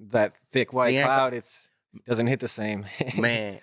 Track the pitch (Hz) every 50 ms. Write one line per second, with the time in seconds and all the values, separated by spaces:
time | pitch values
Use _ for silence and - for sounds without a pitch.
0 | 110 101 113 113 104 101 - - _ _ - 131 120 - 120 127 123 120 131 135
1 | 143 127 135 135 131 127 123 117 - - - - - _ _ _ _ _ - -
2 | - 120 120 113 117 123 135 123 127 113 - 113 107 107 104 101 104 101 - -
3 | - 127 - 110 117 120 117 110 107 101 95 -